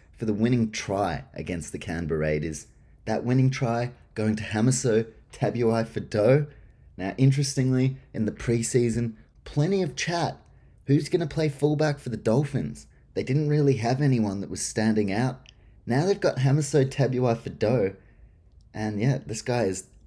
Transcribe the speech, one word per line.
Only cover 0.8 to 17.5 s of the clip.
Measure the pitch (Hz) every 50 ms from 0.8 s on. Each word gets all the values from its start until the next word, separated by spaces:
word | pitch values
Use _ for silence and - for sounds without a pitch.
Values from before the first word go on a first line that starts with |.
| - - 98 101 101 87 78 65 - - -
against | - 78 90 90 82 76 -
the | -
Canberra | - - - 82 85 85 76 80 78
Raiders. | 78 78 76 76 80 80 78 - - - - _ - _ - _ -
That | 110 110 - -
winning | 120 127 131 131 131
try | 135 - 131 117 117 117 123 123 - - - _ -
going | 110 107 107 107
to | 107 104
Hamiso | - 110 107 117 131 131 - - 120 107 113 113 - - - - _ -
Tabuai-Fidow. | - 123 107 110 117 120 113 113 113 113 110 - - 92 - - 104 104 123 135 151 147 147 - - - - - _ - - -
Now, | - 92 95 -
interestingly, | - 135 135 135 143 143 135 - 139 127 131 131 127 131 131 131 - - - -
in | 110 110
the | -
preseason, | - - - 123 117 117 113 - - 123 120 117 113 120 117 117 110 - - _ _ - -
plenty | - - 147 147 185 202 190
of | 180 139 -
chat. | - - 170 175 170 151 - - - - - - - - - - - -
Who's | 135 139 160 151 -
gonna | 185 170 170
play | 143 - 165 156 151
fullback | 139 - 143 151 151 143 156 151 139 -
for | - 127
the | 113
Dolphins? | 107 - 113 110 135 151 - - 104 78 - - - - - _ - _ _ -
They | - -
didn't | - 131 156 151 147
really | 147 151 143 143 123
have | 104 117 117 127 135
anyone | 147 139 127 117 107 101 95 98
that | 95 -
was | 95 -
standing | - - - 113 107 110 110 110 104 95
out. | 95 113 127 131 135 - - - - _ - - - - -
Now | 110 120 139 170
they've | 196 196 -
got | - 165 -
Hamiso | 131 131 135 139 156 143 - - 147 131
Tabuai-Fidow, | 131 - - 127 113 123 123 127 120 113 - - 92